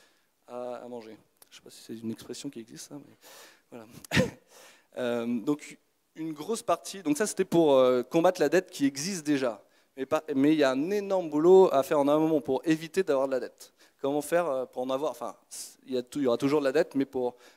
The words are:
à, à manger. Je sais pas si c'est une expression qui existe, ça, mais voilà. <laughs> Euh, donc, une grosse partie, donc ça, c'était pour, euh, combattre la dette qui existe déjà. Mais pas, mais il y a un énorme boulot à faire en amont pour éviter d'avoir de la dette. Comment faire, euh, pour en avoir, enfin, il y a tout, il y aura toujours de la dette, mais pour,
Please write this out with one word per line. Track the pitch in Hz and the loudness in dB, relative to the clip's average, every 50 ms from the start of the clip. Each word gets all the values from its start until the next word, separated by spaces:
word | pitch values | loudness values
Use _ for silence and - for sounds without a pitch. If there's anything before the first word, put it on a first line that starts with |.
| _ _ _ _ _ _ _ _ _ | _ _ _ _ _ _ _ _ _
à, | 117 120 123 123 123 123 | -16 -14 -12 -10 -10 -12
à | 117 123 | -12 -14
manger. | 120 123 117 107 110 107 104 _ _ _ _ - _ | -14 -14 -16 -16 -18 -20 -20 _ _ _ _ -20 _
Je | - | -20
sais | - | -20
pas | _ 123 | _ -20
si | - - - | -20 -20 -16
c'est | - 117 113 | -16 -14 -10
une | 113 113 | -10 -10
expression | 113 - - - 123 - - 143 | -10 -10 -12 -14 -14 -12 -12 -14
qui | - 117 | -14 -14
existe, | 113 117 - - - | -16 -18 -18 -20 -18
ça, | - 143 | -18 -18
mais | 143 - 110 107 _ _ - - - - - - _ _ _ | -20 -20 -20 -20 _ _ -20 -20 -20 -20 -20 -20 _ _ _
voilà. | 135 117 110 117 113 - - - | -20 -20 -20 -20 -20 -20 -10 -4
<laughs> | - - - - - - _ _ _ - - - - _ _ _ _ | -2 -2 -2 -2 -6 -12 _ _ _ -20 -20 -20 -20 _ _ _ _
Euh, | - 127 120 120 120 117 | -6 -4 -4 -4 -4 -4
donc, | 120 123 113 104 143 147 151 - - - - _ _ _ _ _ _ _ | -4 -4 -4 -2 -2 -4 -4 -6 -12 -20 -20 _ _ _ _ _ _ _
une | 160 160 165 156 | -12 -10 -10 -10
grosse | 147 151 190 226 220 - | -10 -6 -6 -6 -4 -2
partie, | - 170 - - - - 196 185 | -2 -4 -4 -4 -10 -14 -6 -4
donc | 147 147 | -2 -2
ça, | - 214 | 0 -2
c'était | 202 - - - | -2 -2 -4 -4
pour, | - - 170 165 147 139 | 2 4 4 6 6 6
euh, | 131 127 127 127 123 | 6 6 6 4 2
combattre | 120 - - 165 165 185 180 180 | 0 0 0 2 4 4 4 2
la | 156 139 | 2 2
dette | 160 185 180 - | 2 2 0 -2
qui | - - 139 | -4 -2 -2
existe | 135 139 135 151 196 196 170 147 | -2 -2 -4 -6 -6 -8 -6 -2
déjà. | 151 147 131 131 120 107 98 - _ _ _ _ _ _ | -2 0 0 0 -2 -4 -6 -12 _ _ _ _ _ _
Mais | 135 131 | -10 -4
pas, | - 156 156 - - 143 | -2 -2 -2 -2 -2 0
mais | 135 139 151 160 | 2 4 4 4
il | |
y | 151 139 | 4 2
a | 131 | 2
un | 127 135 151 180 | 2 0 -2 -2
énorme | 208 208 202 196 196 185 175 156 | -2 -4 -2 -2 -2 -2 -2 -2
boulot | 147 151 160 180 190 190 190 - | -2 2 6 8 8 10 8 8
à | - 139 131 | 6 2 2
faire | - 165 147 | 2 2 2
en | 139 | 4
amont | 143 147 156 160 160 160 143 | 4 4 4 4 2 2 0
pour | - - 131 127 - | 0 -2 -2 -2 0
éviter | 151 156 156 165 156 - 190 190 | 0 0 0 -2 -4 -4 -2 0
d'avoir | 156 139 131 139 | 0 0 0 0
de | 135 131 | 0 -2
la | 127 | -4
dette. | 107 98 - _ - - _ _ - _ _ _ | -4 -8 -12 _ -20 -20 _ _ -20 _ _ _
Comment | - 135 143 147 143 | -4 -2 -2 -2 -2
faire, | - 170 175 175 | 0 0 0 0
euh, | 156 131 131 123 | 0 -2 -4 -6
pour | - _ 123 | -6 _ -8
en | 127 131 | -4 -4
avoir, | 131 131 151 143 | -4 -4 -4 -6
enfin, | 117 - 120 101 - - _ _ - - - - - _ _ | -6 -8 -10 -12 -12 -14 _ _ -18 -16 -16 -18 -20 _ _
il | 131 127 | -6 -6
y | 123 | -6
a | |
tout, | 123 - - | -6 -6 -6
il | 147 135 | -2 0
y | |
aura | 120 117 | 0 0
toujours | 117 139 139 151 151 | 2 2 0 0 2
de | 139 | 0
la | 135 | 2
dette, | 131 156 165 - - | 2 0 0 0 -2
mais | 135 135 | -4 -4
pour, | - - 127 123 123 - _ - - _ | -2 -4 -4 -4 -4 -6 _ -16 -20 _